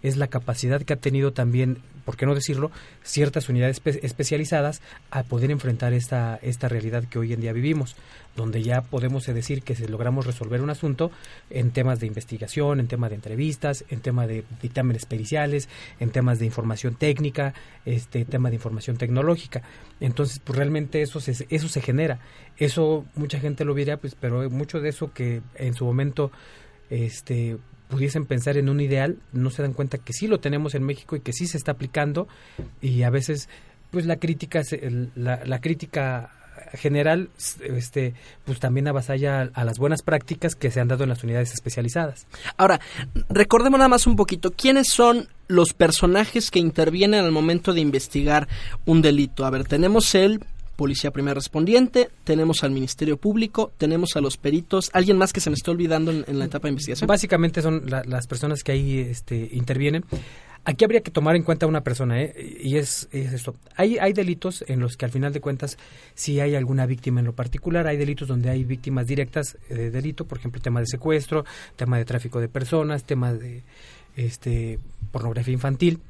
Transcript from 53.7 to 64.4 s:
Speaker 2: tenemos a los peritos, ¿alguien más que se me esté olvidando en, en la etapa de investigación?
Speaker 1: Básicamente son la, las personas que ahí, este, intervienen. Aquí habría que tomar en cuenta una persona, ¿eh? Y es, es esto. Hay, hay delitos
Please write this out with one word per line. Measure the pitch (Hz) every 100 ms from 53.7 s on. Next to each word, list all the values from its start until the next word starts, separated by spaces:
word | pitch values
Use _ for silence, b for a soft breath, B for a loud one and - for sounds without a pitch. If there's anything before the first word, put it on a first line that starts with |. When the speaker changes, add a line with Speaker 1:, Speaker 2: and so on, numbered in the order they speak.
| -
Speaker 2:
tenemos | 151 165 175 156
a |
los | 139 -
peritos, | 143 156 170 190 180
¿alguien | 185 185 190
más | 190
que | 196
se | 170
me |
esté | 147 -
olvidando | 170 170 160 160
en, | 160 -
en | 139
la |
etapa | 139 143 151
de |
investigación? | 139 143 123 214
Speaker 1:
Básicamente | 202 196 170 165 170
son | 160 160 135
la, | 131
las | 127 127 120
personas | 127 147 143
que | -
ahí, | 135 139 131
este, | 123 120 - 117 113
intervienen. | 127 120 131 143 160 - B B B B B -
Aquí | 131
habría | 220 220
que | 160
tomar | 156 151 170
en |
cuenta | 165 160 165
una | 156
persona, | 131 123 127 120
¿eh? | 143 135 127 -
Y | 139 147
es, | 139 - -
es | 139 131
esto. | 127 131 - - -
Hay, | 196 233
hay | 196
delitos | 202 185 170